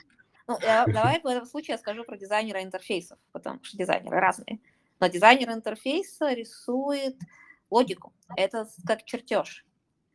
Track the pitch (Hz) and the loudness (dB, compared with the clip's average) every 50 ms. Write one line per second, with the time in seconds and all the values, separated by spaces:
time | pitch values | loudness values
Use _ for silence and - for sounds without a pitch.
0 | - _ _ _ _ _ _ _ _ - 220 - - 220 220 226 247 220 202 220 | -20 _ _ _ _ _ _ _ _ -8 -6 -2 2 4 4 4 4 4 4 4
1 | 220 254 302 339 320 262 247 247 233 247 - 302 311 - 175 - - 208 208 226 | 4 4 2 2 0 -2 -2 -2 -4 -8 -10 -10 -6 -6 -6 -6 -6 -8 -8 -8
2 | 233 - 226 196 196 190 208 214 220 220 196 190 190 190 185 185 - - 208 170 | -10 -14 -14 -14 -6 -2 -2 -2 -2 -2 -4 -6 -6 -6 -8 -8 -6 -4 -4 -4
3 | 175 - - _ _ _ - - - - - - - - - 196 185 196 - - | -4 -8 -18 _ _ _ -16 -12 -10 -10 -12 -12 -14 -12 -8 -4 -2 0 0 0
4 | - - - 175 190 185 - - - - 220 - _ _ _ _ _ _ _ - | 0 -2 0 2 2 2 2 0 -6 -12 -12 -12 _ _ _ _ _ _ _ 0
5 | 185 175 165 175 202 226 247 269 247 226 226 226 220 220 220 - - 262 294 359 | 0 0 2 8 8 8 8 8 4 -2 -6 -6 -6 -8 -8 -6 -4 -2 -2 -2
6 | 381 - - - 311 285 247 233 220 - - - - - 240 254 277 285 285 277 | -4 -6 -6 -4 -2 -2 -2 -2 -6 -12 -16 -14 -8 -4 -4 -2 -2 -2 -2 -2
7 | 269 262 262 262 175 - - - - - - _ _ - 196 233 254 - 180 - | -4 -6 -6 -8 -14 -18 -18 -20 -20 -20 -20 _ _ 2 4 4 4 2 0 -10
8 | - - _ _ _ - 170 - 190 196 - 226 214 220 - - 180 170 220 214 | -12 -20 _ _ _ -8 -2 0 0 0 0 -4 -8 -8 -10 -8 -2 -2 -2 -2
9 | - - - - - - 226 190 - - - - - _ _ _ _ _ _ _ | -4 -8 -10 -8 -4 -2 -2 -2 -2 -2 -8 -20 -20 _ _ _ _ _ _ _
10 | _ _ _ | _ _ _